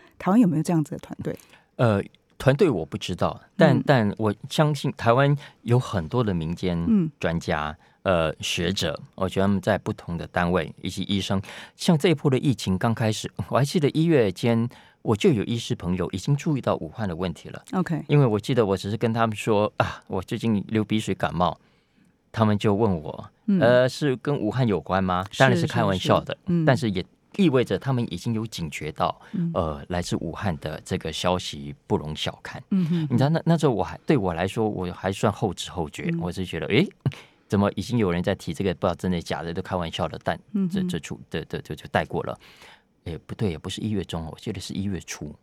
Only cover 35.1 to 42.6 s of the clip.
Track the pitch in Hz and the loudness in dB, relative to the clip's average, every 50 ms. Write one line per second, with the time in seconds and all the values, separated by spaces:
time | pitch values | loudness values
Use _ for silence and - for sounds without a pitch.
35.1 | 98 - - 107 104 - 120 98 87 - - - - 92 80 71 - - 73 - | -2 0 0 0 0 0 -2 -4 -4 -4 -10 -10 -6 -6 -6 -6 -6 -8 -6 -4
36.1 | 165 170 165 87 80 95 92 87 - 80 78 - 98 131 196 - - _ - - | -4 -4 -4 -6 -6 -6 -8 -6 -6 -6 -2 2 2 2 2 2 -4 _ -6 -6
37.1 | - - - - _ _ _ - - 101 101 101 - 104 95 110 120 120 107 90 | -4 -6 -18 -20 _ _ _ 0 2 2 2 2 0 -2 -4 -2 0 2 2 2
38.1 | 85 87 87 101 95 - - - 78 - 95 95 82 - - 92 85 - - 92 | 2 0 0 -2 -2 -2 -4 -8 -6 -2 -2 -2 -2 0 0 -2 0 0 -2 -2
39.1 | 90 85 80 - 85 69 82 85 85 92 90 - 101 90 85 82 - - 87 78 | -2 -2 -4 -4 -6 -6 -6 -6 -6 -8 -6 -4 -4 -4 -4 -4 -4 -4 -6 -6
40.1 | - 80 - - 82 - - _ - 196 190 170 185 190 185 - 90 80 - - | -6 -6 -6 -6 -6 -6 -8 _ -4 -2 -2 -2 -2 -4 -4 -4 -6 -6 -8 -8
41.1 | - 55 - - - 82 73 - - 80 - - 76 - - - - 92 80 - | -14 -14 -12 -8 -8 -8 -8 -6 -8 -10 -8 -10 -12 -12 -10 -2 -2 -2 -2 0
42.1 | - - - - - - - - - - | -4 -6 -6 -6 -8 -10 -12 -20 -20 -20